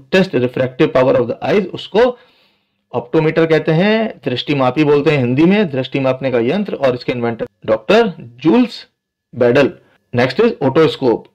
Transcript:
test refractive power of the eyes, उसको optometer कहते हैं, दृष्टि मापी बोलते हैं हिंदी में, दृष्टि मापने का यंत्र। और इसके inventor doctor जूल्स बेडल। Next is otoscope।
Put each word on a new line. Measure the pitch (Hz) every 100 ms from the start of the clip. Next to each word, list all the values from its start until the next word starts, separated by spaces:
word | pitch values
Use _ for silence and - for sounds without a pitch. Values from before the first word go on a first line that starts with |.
| - 190
test | 185 135
refractive | 123 - 127 - 156 131
power | 131 131
of | 117
the | - 127
eyes, | 190 185
उसको | 139 - 196 247 247 _ _ _ _ _ _ _
optometer | 123 - 165 156 160 160
कहते | 156 151
हैं, | 160 202 220 220 - -
दृष्टि | 123 - 143
मापी | 127 127
बोलते | 147 147 151
हैं | 147
हिंदी | 123 131
में, | 165 208 185
दृष्टि | 135 123 139
मापने | 131 127 135
का | 123
यंत्र। | 117 185 196 196
और | 139 120
इसके | -
inventor | 123 117 113 127 _ -
doctor | 110 - 208 226 - 123 120
जूल्स | 156 226 240 - - _ _ _ _
बेडल। | 120 120 127 127 - _ _ _
Next | 120 131 165
is | 226 -
otoscope। | 135 143 156 - 127 104 -